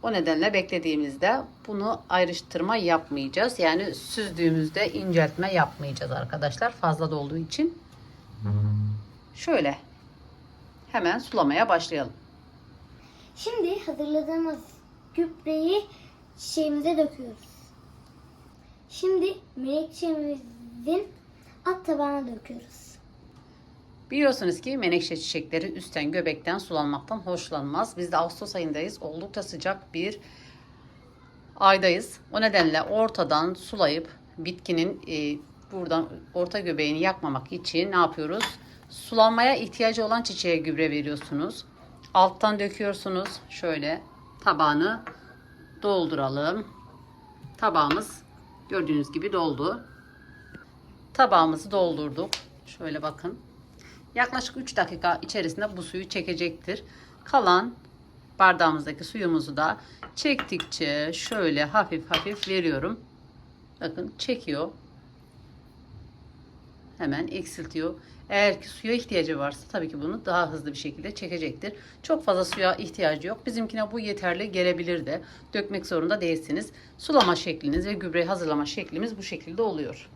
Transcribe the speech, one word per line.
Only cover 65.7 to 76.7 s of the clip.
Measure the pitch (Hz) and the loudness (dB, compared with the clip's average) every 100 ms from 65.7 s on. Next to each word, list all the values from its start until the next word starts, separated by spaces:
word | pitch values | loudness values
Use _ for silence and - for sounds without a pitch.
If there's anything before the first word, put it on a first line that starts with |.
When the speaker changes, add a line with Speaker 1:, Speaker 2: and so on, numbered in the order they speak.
| - - - - - - - - - - - - - | -20 -20 -20 -20 -20 -20 -20 -20 -20 -20 -20 -20 -6
Speaker 1:
Hemen | 156 139 170 | -4 -2 -4
eksiltiyor. | 185 - - 151 160 160 160 - - - | -6 -10 -12 -8 -6 -6 -6 -18 -20 -2
Eğer | 202 202 196 | 4 4 2
ki | - | -6
suya | - 220 | -8 -2
ihtiyacı | 233 233 180 156 147 | -2 0 -2 0 -2
varsa | 139 139 - | -4 -6 -8
tabii | 208 160 | -6 -6
ki | 147 | -6
bunu | 151 220 - | -6 -4 0
daha | 175 165 | 0 0
hızlı | 156 143 | -2 -8
bir | 139 | -8
şekilde | 151 139 - - | -10 -8 -12 -10
çekecektir. | 180 170 160 - - - - - | -8 -4 -6 -6 -10 -12 -20 -18
Çok | - 311 - | 0 0 4
fazla | 185 185 | 2 2
suya | - 185 - | 2 2 2
ihtiyacı | 190 - 165 151 170 | -4 0 0 2 -4
yok. | 220 - | -6 -6
Bizimkine | 226 220 220 214 | -4 -4 -4 -4
bu | 226 | -4
yeterli | 214 202 185 175 208 | -6 -2 -2 -2 -2
gelebilir | 185 180 175 170 170 135 | 2 2 2 -2 -2 -2
de. | 160 - - - | -6 -8 -20 -6
Dökmek | 214 202 196 - | -4 -4 -6 -2
zorunda | 170 165 208 | 0 0 0
değilsiniz. | 175 160 - 156 220 | 0 -2 -2 -4 -4